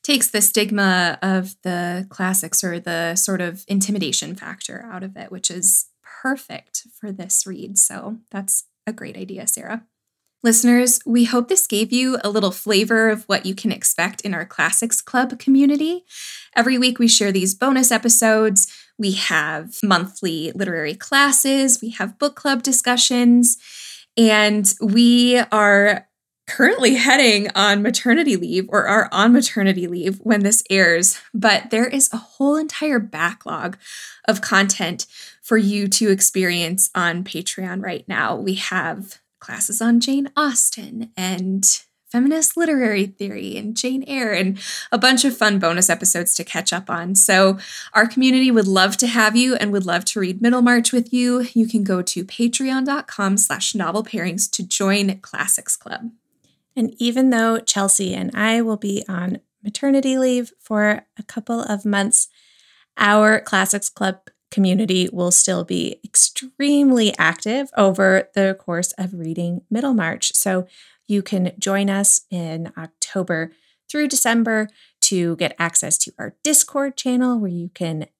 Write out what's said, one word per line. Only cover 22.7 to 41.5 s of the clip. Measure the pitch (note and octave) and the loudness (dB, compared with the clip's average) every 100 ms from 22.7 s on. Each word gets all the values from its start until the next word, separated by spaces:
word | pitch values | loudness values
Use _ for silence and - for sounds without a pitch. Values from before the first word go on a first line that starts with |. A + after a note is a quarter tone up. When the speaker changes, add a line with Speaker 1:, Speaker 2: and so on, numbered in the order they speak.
| B3+ B3 B3 - B3 A#3+ A#3+ A#3+ - - - - - _ - | 0 0 0 2 4 6 6 4 0 -8 -20 -20 -20 _ 2
Speaker 1:
And | A3+ G#3+ G#3+ G#3 G3 - | 4 6 4 2 0 0
we | G#3 A3 A#3+ A#3+ A#3+ B3 - | 2 4 6 6 4 2 2
are | G#3+ G#3 G3+ G#3 F#3+ _ _ _ _ - | 2 4 4 4 0 _ _ _ _ -12
currently | - C4+ A#4+ - | 2 2 4 2
heading | C4 A#3+ C4+ B3 G#3 G#3 F#3+ | 4 4 6 6 4 0 0
on | G3+ G3+ | 2 2
maternity | G#3 A#3+ B3 C4 D4 G3 | 0 0 2 2 2 0
leave | E3+ F3+ G3 | 0 -4 0
or | G#3 - | 0 2
are | G#3 - | 2 2
on | F3+ A3 | 2 6
maternity | A#3+ A#3+ A3 G3 F#3 F3 | 6 4 0 0 0 -2
leave | F3 F3 G3 | -4 -4 -4
when | A3 G#3 | 0 2
this | G3+ G3+ - | 2 0 2
airs, | F#3+ F3 E3+ F#3 - - | 2 4 4 2 -2 -8
but | A3 G#3+ G3 A#3 | 0 2 2 0
there | A3 A#3+ | 0 0
is | C#4 - | 0 0
a | A3+ | -2
whole | - _ C#4 D4+ | -12 _ 0 0
entire | D#4 - D4+ B3 | -2 -4 -2 -2
backlog | G3 D3+ E3+ - - D#3+ F3+ F#3+ - - - - - | -2 -4 -4 -4 -12 -8 -8 -10 -18 -18 -18 -8 -4
of | G3 | -2
content | - G3 G3 - F3 G3+ - - - _ | 0 2 2 0 -4 -6 -12 -14 -20 _
for | - A3 | 0 2
you | G3+ G3+ G3+ | 2 0 -2
to | - G#3+ | 0 2
experience | G3 - F#3+ F3+ F3 E3+ F#3 - | 2 2 0 0 0 -2 -2 -2
on | F#3+ E3+ E3+ | 0 -2 -2
Patreon | F#3+ - F#3+ - F#3 F#3 | -6 -8 -8 -8 -8 -8
right | G3 F3 - | -8 -10 -6
now. | B2+ - - | -4 -2 -4
We | G3 F#3+ | -4 -6
have | - F#3 E3 - F#3+ - _ _ | -4 -4 -4 -8 -14 -20 _ _
classes | - C3+ - A3 | -14 -6 -4 -2
on | A3+ A#3 | 2 2
Jane | A#3+ C#4 C#4 C#4+ | 2 -2 -2 -2
Austen | D4 A#3+ - - - A3+ A3+ - | 0 0 -2 -2 -12 -12 -12 -6
and | F#3 F#3 F#3 | -4 -4 -4